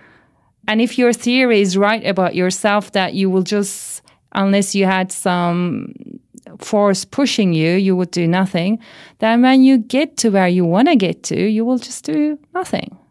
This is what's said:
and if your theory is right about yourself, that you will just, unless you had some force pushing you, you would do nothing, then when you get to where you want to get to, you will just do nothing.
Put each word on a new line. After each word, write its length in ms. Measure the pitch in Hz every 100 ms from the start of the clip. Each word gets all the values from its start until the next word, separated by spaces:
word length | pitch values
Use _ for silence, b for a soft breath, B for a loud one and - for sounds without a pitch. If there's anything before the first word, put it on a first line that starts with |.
| b b b b b _ -
and 160 | 220
if 160 | 240 -
your 140 | 240
theory 480 | 233 240 254 254 214
is 160 | 202 185
right 260 | 202 220
about 300 | 185 190 180
yourself, 580 | - 180 185 214 208 202
that 220 | 196 185
you 160 | 190 190
will 140 | 185
just, 580 | 180 208 196 - - - b b _
unless 420 | - 196 202 202
you 100 | 196
had 260 | 190 190 185
some 840 | - 190 180 175 175 175 110 - - - - _ - - -
force 480 | - 214 202 196 -
pushing 480 | - 277 - 196
you, 220 | 160 160 185
you 200 | 190 185
would 140 | 175
do 160 | 175 165
nothing, 520 | 180 190 175 180 226 B B B B
then 200 | 220 233
when 200 | 254 262
you 160 | 262 262
get 380 | 214 262 320 -
to 100 | 226
where 200 | 196 180
you 180 | 180 175
want 220 | 180 285
to 80 | 262
get 260 | 180 160
to, 180 | - 165
you 240 | 202 220
will 140 | 226 254
just 260 | - -
do 340 | - 302 302 294 _
nothing. 460 | 359 370 - - - _